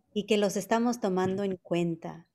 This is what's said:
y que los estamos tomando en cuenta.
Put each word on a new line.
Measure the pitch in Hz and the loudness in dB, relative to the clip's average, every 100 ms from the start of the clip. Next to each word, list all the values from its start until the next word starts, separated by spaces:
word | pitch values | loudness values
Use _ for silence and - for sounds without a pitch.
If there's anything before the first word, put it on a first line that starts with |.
| _ | _
y | 208 202 | -4 0
que | 208 | 2
los | 202 196 | 2 0
estamos | 180 226 240 240 | 0 2 2 0
tomando | 202 185 185 190 | 0 2 0 0
en | 202 185 | -2 -4
cuenta. | - 170 170 165 170 160 - | -2 0 0 -2 -8 -14 -18